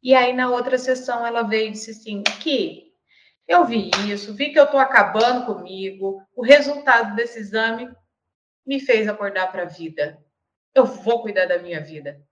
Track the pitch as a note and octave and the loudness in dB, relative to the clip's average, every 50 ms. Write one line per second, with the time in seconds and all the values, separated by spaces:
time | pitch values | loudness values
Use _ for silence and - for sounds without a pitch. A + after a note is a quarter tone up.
0 | _ B3+ C4 C4 B3 B3 B3+ B3+ B3+ B3 B3 B3 B3 C4 B3+ B3+ B3+ B3+ B3+ B3+ | _ 6 6 6 6 4 2 0 0 0 0 -2 -2 -2 -2 -2 0 -2 -2 -2
1 | - - A#3+ A#3+ A#3 A#3 A#3 A#3 A#3 G#3 G#3+ A3 A3 G#3+ G#3 G#3+ - - A3 - | -2 -6 -6 -4 -4 -2 -2 -2 -2 0 0 -2 -2 -2 -6 -10 -14 -14 -16 -16
2 | _ A3 G#3 G3+ G#3 - - - - D#4+ C#4+ B3 F#3+ D#3 - - _ _ _ _ | _ -10 -10 -6 -6 -6 -6 -4 -4 -2 -2 -2 -2 -4 -8 -14 _ _ _ _
3 | _ _ _ _ _ _ _ _ _ - F3 F3+ F4 - A#3 A3+ G3 - - - | _ _ _ _ _ _ _ _ _ 2 4 4 4 4 0 -4 -2 -2 -2 -2
4 | G3+ G#3 G3+ G3+ - - G#3 G3+ C#4+ D4 C#4+ D#4 C#4+ D4 C#4+ C4+ C4 C4 - A3+ | -2 -4 -6 -6 -8 -12 -6 -6 -6 0 6 6 6 6 6 2 2 6 6 4
5 | G3+ - - G#3+ A3+ A#3+ B3 B3 B3 A3+ G#3 F3+ F3 F3+ F#3 F#3+ F#3+ F#3+ G3 F#3+ | 4 4 2 2 2 2 2 0 -4 -6 -8 -8 -10 -14 -10 -8 -8 -8 -8 -6
6 | F#3+ G3 G3 F#3+ - _ _ - A#3+ A3+ C#4+ D4 C#4 C#4 D4 C#4+ - C4+ B3 A#3 | -8 -8 -8 -8 -14 _ _ -8 6 8 8 8 8 2 -6 -4 2 2 2 4
7 | A3+ G#3 G#3 A3 A#3 A#3 - A#3 G#3 F#3+ G3+ A3 A3 A3+ A3+ A#3 B3 B3+ - _ | 2 0 -4 -6 -6 -6 -8 -14 -14 -6 -4 -2 -2 -2 -4 -6 -10 -14 -18 _
8 | _ _ _ _ _ _ _ _ _ _ _ _ _ C4 C#4 C4+ C4+ - A#3+ G#3+ | _ _ _ _ _ _ _ _ _ _ _ _ _ -6 -6 -6 0 2 2 2
9 | G#3+ G#3 G3+ G3+ G3+ G3 G3 F#3 F#3 F#3 - F3+ F3 E3 D#3 - E3 D#3+ D#3 - | 2 -2 -4 -4 -6 -6 -4 -4 -4 -4 -4 -8 -10 -10 -10 -12 -14 -12 -6 -6
10 | D3 D3+ - - _ _ _ _ _ _ _ _ _ _ _ C4+ B3 - - - | -6 -6 -6 -16 _ _ _ _ _ _ _ _ _ _ _ 2 2 2 0 -6
11 | - G#3 A#3 A3+ A#3 G#3+ G3+ F#3+ F#3 F3 F3+ F3 F3 F3 E3+ D#3 D3 D3 D#3 D3+ | -2 -2 -2 -2 -2 -4 -2 -2 0 0 -2 -4 -4 -8 -10 -10 -10 -12 -16 -14
12 | C#3 C#3+ C#3+ - _ _ | -14 -14 -14 -14 _ _